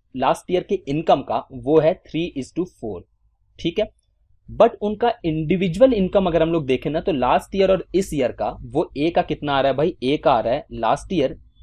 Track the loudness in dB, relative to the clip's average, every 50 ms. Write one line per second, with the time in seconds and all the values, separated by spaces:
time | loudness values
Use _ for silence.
0 | _ _ -6 -2 0 0 0 0 -2 -4 -2 -2 -2 -2 -4 -4 -4 -4 -4 -2
1 | 2 2 2 2 0 -2 -4 -6 -6 -8 -14 -8 -2 2 4 4 4 4 2 0
2 | _ -8 -6 -6 -4 -4 -6 -8 -10 -8 -6 -6 -6 -6 _ _ -10 -10 -10 -10
3 | -14 _ _ _ _ _ _ _ _ _ _ -8 -6 -4 -2 -2 -4 -4 _ _
4 | _ _ _ _ _ _ _ _ _ -4 2 4 4 4 4 0 -4 -4 -4 -2
5 | -2 -2 -2 -2 -4 -4 -2 -2 0 0 0 0 0 0 2 4 4 4 4 4
6 | 0 2 2 2 2 2 2 2 2 2 0 0 0 0 -2 -2 -2 -2 -4 -4
7 | -2 -2 -2 0 2 2 2 2 0 -2 0 2 2 4 2 2 0 -2 -2 -2
8 | -2 -2 -2 -2 -2 -2 -2 -4 -6 -6 -6 -8 -10 -6 -2 -2 -2 -2 -2 -2
9 | -2 0 0 0 0 -2 -2 -6 -4 -2 0 2 2 2 2 2 0 -2 -2 -2
10 | -2 -2 0 2 2 2 2 2 2 0 -2 -4 -4 -8 -8 -2 0 0 0 0
11 | -2 -4 -2 -2 -2 -2 -4 -8 -20 _ _ -20